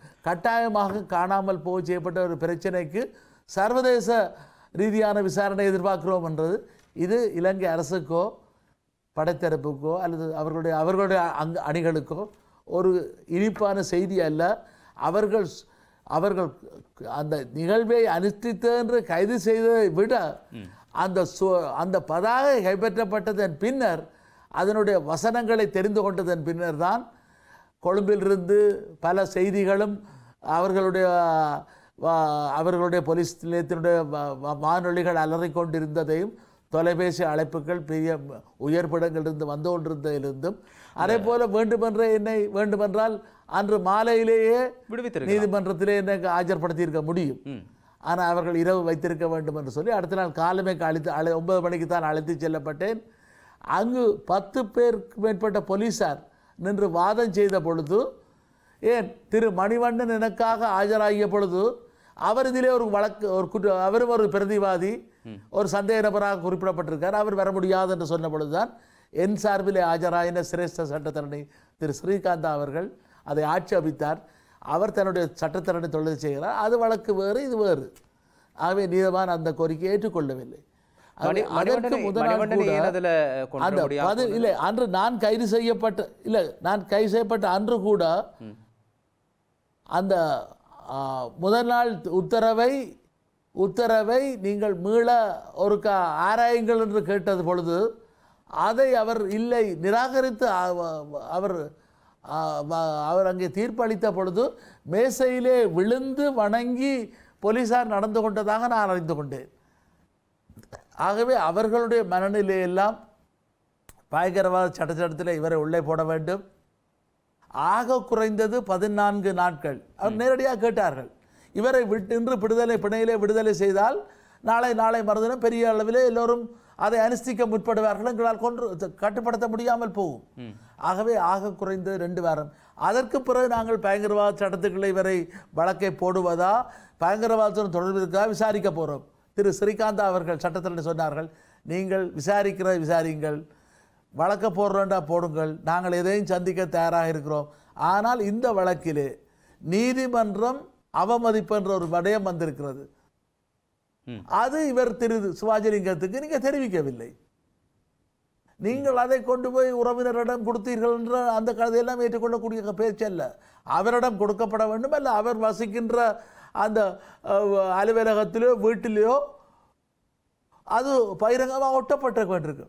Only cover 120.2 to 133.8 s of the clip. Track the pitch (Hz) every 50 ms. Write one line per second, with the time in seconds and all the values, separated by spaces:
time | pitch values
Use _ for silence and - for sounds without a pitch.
120.2 | 240 262 262 254 262 262 254 208 214 233 226 233 196 170 143 127 123 - - _
121.2 | _ _ _ _ _ _ - 196 214 262 262 254 240 202 208 226 185 190 240 233
122.2 | 233 247 262 208 202 220 226 233 240 233 233 214 170 208 214 226 226 226 233 214
123.2 | 208 208 214 220 220 214 202 156 196 196 190 196 208 233 285 415 - - - -
124.2 | _ _ _ _ - 226 226 233 247 247 233 220 220 226 226 233 214 208 208 214
125.2 | 220 233 254 254 214 233 233 233 233 226 220 214 214 220 233 254 254 247 226 233
126.2 | 233 233 240 240 233 233 - - - - - - - 208 226 226 220 233 247 233
127.2 | 233 254 247 202 247 226 214 220 - 233 226 220 214 214 202 202 214 247 240 214
128.2 | 233 233 226 214 226 240 240 233 240 214 180 160 196 180 - - 196 208 202 233
129.2 | 226 233 233 220 240 226 220 220 240 247 233 233 233 220 - 202 196 165 135 113
130.2 | - _ _ - 123 113 104 - - - _ - - 156 185 185 220 226 233 208
131.2 | 175 170 185 196 190 208 185 - 196 185 190 190 180 196 196 185 175 175 180 175
132.2 | 170 165 156 151 151 147 - _ _ _ - - - 180 214 247 262 - - 277
133.2 | 254 254 247 254 254 247 233 226 226 226 226 208